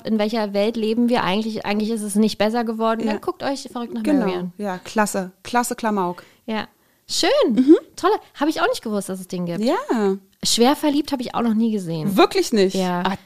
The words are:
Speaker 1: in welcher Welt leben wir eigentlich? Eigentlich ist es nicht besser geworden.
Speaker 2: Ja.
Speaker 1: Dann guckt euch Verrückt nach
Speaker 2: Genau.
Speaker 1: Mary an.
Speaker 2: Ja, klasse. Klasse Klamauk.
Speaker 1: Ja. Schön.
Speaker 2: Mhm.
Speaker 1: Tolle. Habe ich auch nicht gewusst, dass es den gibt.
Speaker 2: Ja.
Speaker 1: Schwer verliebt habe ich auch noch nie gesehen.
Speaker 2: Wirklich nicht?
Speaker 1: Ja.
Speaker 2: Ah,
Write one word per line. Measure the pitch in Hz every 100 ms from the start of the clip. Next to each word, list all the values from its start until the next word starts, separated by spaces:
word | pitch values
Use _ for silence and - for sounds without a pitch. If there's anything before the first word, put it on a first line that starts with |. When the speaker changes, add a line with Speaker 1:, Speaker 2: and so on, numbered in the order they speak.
Speaker 1:
in | - 220
welcher | 214 226 208
Welt | 202 208 226
leben | 220 226 240
wir | 240
eigentlich? | 175 202 220 214
Eigentlich | - 208 214
ist | 226
es | 208 202
nicht | 214 -
besser | 214 240
geworden. | 226 220 226 226
Speaker 2:
Ja. | 226
Speaker 1:
Dann | 202
guckt | 381 -
euch | 262 277 -
Verrückt | 247 233
nach | 233
Speaker 2:
Genau. | 220 285 202
Speaker 1:
Mary | 180
an. | 180 -
Speaker 2:
Ja, | 208 180
klasse. | - 220 208 196 185 -
Klasse | - 240 240 240
Klamauk. | 226 202 180 175 - _ -
Speaker 1:
Ja. | 220 - _ _ _ -
Schön. | - 339 571 370
Speaker 2:
Mhm. | 214 262 392 -
Speaker 1:
Tolle. | - 359 427 -
Habe | - 294
ich | 320
auch | 392
nicht | 508
gewusst, | 226 202 196
dass | 190
es | 185
den | 180 175
gibt. | 170
Speaker 2:
Ja. | 233 403 571 240 202 196 _ -
Speaker 1:
Schwer | - - 240
verliebt | 294 302 285 294
habe | 269
ich | 240 -
auch |
noch | 233
nie | 214 226
gesehen. | 214 175 165 156 196
Speaker 2:
Wirklich | 392 392 -
nicht? | 214 190
Speaker 1:
Ja. | 190 185 175 185
Speaker 2:
Ah, | 196